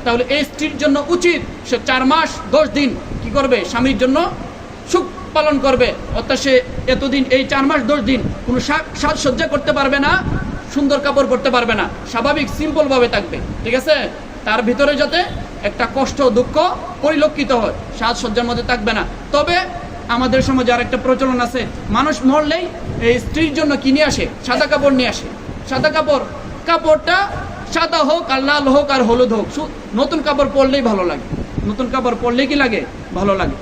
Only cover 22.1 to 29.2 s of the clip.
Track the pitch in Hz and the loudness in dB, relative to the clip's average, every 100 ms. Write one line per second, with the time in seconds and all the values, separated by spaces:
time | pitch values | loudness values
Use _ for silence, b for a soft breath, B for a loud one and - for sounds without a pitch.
22.1 | 302 262 285 302 330 349 - - - 233 | 2 4 4 2 0 -4 -8 -8 -2 2
23.1 | 240 - 294 320 277 311 277 269 269 302 | 2 0 0 0 0 0 0 2 4 2
24.1 | - - - - 254 294 294 277 262 240 | 0 -4 -6 -4 0 2 4 4 4 2
25.1 | 196 - - - - - 262 302 311 302 | -2 -8 -12 -12 -12 -6 0 0 0 2
26.1 | 277 202 - - - - 330 330 311 - | 0 0 -10 -12 -10 -2 0 4 2 4
27.1 | 359 403 - - - - 320 330 339 285 | 0 0 -4 -8 -10 -6 -2 0 2 2
28.1 | 330 339 262 269 294 277 269 - 269 233 | 2 0 0 2 2 4 4 4 2 4
29.1 | 240 | 4